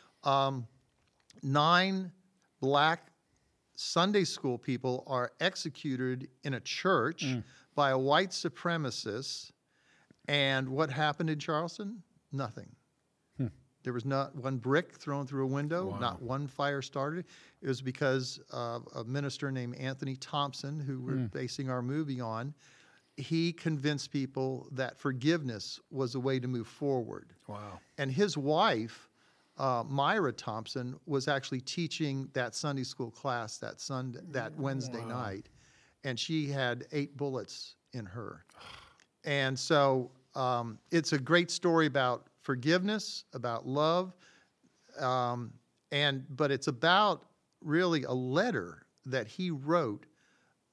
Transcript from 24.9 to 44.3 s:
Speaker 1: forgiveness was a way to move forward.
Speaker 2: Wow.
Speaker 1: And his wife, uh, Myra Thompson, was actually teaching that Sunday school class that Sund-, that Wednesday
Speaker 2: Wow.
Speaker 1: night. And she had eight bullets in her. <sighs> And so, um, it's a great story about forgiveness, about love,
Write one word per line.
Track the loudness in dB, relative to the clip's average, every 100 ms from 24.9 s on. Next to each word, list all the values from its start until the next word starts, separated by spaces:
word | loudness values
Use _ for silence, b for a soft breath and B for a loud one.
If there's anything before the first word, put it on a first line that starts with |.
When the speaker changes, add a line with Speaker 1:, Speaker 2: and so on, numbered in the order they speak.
| -2
Speaker 1:
forgiveness | -2 2 4 4 2 -4 -8 -12 _
was | -2 -2
a | 0
way | 0 0
to | 0
move | -4 -4
forward. | -4 0 0 -2 -8 -14 -20 -14
Speaker 2:
Wow. | -12 -12 -16 -16 -4
Speaker 1:
And | -2
his | 2 2 2
wife, | 2 4 4 2 -2 -8 -20 _ _ _ _ -2
uh, | 0 0
Myra | 0 2 2 2 0
Thompson, | -2 -6 -8 -6 -6 -6 -10
was | -2 0 2
actually | 0 -2 -6
teaching | -4 -4 -4 -2 -2 -2 -4
that | -2 -4
Sunday | -2 -4 -2
school | -6 -6 -10
class | -6 -4 -4 -4 -8
that | -10 -10
Sund-, | -8 -6 -6 -8 -6
that | -6 -6 -4
Wednesday | -4 -2 -4 -6
Speaker 2:
Wow. | -6 -6
Speaker 1:
night. | -6 -6 -12 _ _ _ _ _
And | -6 -6
she | -2 -2 -2
had | 0 0 -2 -4
eight | -4 -4 -4
bullets | -4 -4 -6 -12 -14 -18 _
in | -12 -10
her. | -10 -10 -12 -18
<sighs> | b b b b b b _
And | -2 2 2 0
so, | 4 8 8 6 0 -8 _
um, | -2 0 0 -2 -8 _
it's | 2 4
a | 0
great | 6 6 6
story | 2 4 6 6
about | 4 2 2 -4 _
forgiveness, | -4 0 4 4 4 -2 -4 -10 -10
about | -6 -4 -4 -2
love, | 2 4 4 0 -8 -20